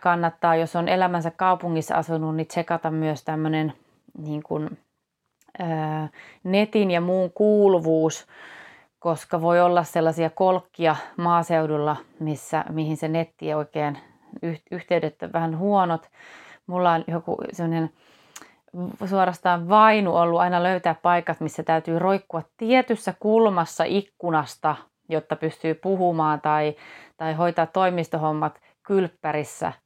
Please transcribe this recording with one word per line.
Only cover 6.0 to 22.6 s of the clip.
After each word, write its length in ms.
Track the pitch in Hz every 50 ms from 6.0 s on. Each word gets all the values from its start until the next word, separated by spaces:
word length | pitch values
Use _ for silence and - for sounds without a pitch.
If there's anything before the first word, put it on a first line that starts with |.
| 156 151 - - - - - _ -
netin 480 | 180 185 196 214 208 - 220 208 190
ja 100 | 175 170
muun 300 | 170 180 185 190 185 175
kuuluvuus, 960 | - - 208 214 214 208 202 196 190 175 165 160 160 160 160 160 156 - - _ - - - - - - - - - - _ _ _ _
koska 420 | - 170 160 156 - - - 170
voi 200 | 160 170 175 175
olla 220 | 180 175 175 175 170
sellaisia 460 | - - 175 160 160 156 160 165 160
kolkkia 640 | - - 190 185 185 185 180 _ _ - 170 160 151 - - - - -
maaseudulla, 800 | 170 170 175 170 165 - 170 160 160 151 156 151 147 151 151 - - _ _ -
missä, 460 | 160 156 151 139 - - - 156 - -
mihin 280 | - 156 160 151 156 147
se 100 | - 156
netti 400 | 156 165 165 165 _ - 160 156
ei 80 | 151
oikein 420 | 151 151 151 - 156 151 147 143 - - - _ _ _ _ - - -
yh-, 180 | 170 165 151 _ -
yhteydet 520 | - 180 - - 175 170 165 156 - - -
on 100 | 170 -
vähän 240 | 165 165 165 160 160
huonot. 520 | 185 202 202 196 185 175 165 165 - - _ - - - - - - - - - _ -
Mulla 240 | 175 180 180 175
on 120 | 165 165 165 -
joku 300 | 165 170 - - - - - -
semmonen 380 | - - 170 165 165 165 160 160 - _ _ _ _ _ _ _ - - - - _ _ _ _ - 175 180 180 190 - -
suorastaan 640 | 185 190 196 185 180 180 - - 185 175 175 170 170
vainu 460 | 196 214 214 220 214 220 202 185 165
ollut 240 | 170 170 170 170 170
aina 240 | 180 180 180 175 175
löytää 320 | 180 190 180 180 - 127 -
paikat, 380 | - 175 175 175 170 - 160 -
missä 240 | 160 156 - - 160
täytyy 360 | - 160 160 160 - 165 165
roikkua 420 | 170 190 196 196 - - - 165 160 _ _
tietyssä 560 | -